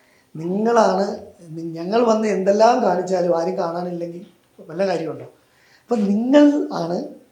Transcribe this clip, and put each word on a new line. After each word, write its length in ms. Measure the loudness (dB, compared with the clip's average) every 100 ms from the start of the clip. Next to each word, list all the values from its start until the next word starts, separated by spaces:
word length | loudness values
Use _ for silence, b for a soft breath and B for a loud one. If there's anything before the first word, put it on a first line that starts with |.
| b b b -12
നിങ്ങളാണ്, 800 | -6 -2 0 4 2 2 -2 -6 -14 -20
നി-, 320 | -16 -12 -10 -8
ഞങ്ങൾ 240 | -2 0
വന്ന് 260 | 2 2 0
എന്തെല്ലാം 540 | 0 2 4 6 4
കാണിച്ചാലും 580 | 2 0 -2 -2 0 0
ആരും 180 | -2 -4
കാണാനില്ലെങ്കിൽ 680 | -6 -6 -8 -8 -10 -12 -16 _ _ _ -14
വല്ല 200 | -6 -4
കാര്യമുണ്ടോ? 380 | -2 -6 -10
അപ്പം 800 | -16 _ _ _ _ _ -4 -2
നിങ്ങൾ 640 | 0 0 4 6 6 4 -2
ആണ് 320 | -6 -4 -6 -8 -14 _